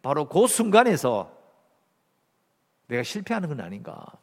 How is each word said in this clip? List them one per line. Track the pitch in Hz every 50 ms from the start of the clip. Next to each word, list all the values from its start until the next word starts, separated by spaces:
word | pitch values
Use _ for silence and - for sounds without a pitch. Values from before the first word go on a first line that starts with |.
바로 | _ 131 143 151 151 131
그 | - 180 226
순간에서 | 247 - - 233 220 190 214 240 247 196 147 - 127 117 101 92 - - - _ _ _ _ _ _ _ _ _ _ _ _ _ _ _ _ _ _ _ _ _ _ _ _ _ _ _ _ _
내가 | _ 120 120 120
실패하는 | - - 208 196 - 226 220 185 165
건 | 147 123
아닌가? | 95 85 95 101 - - - - - - - -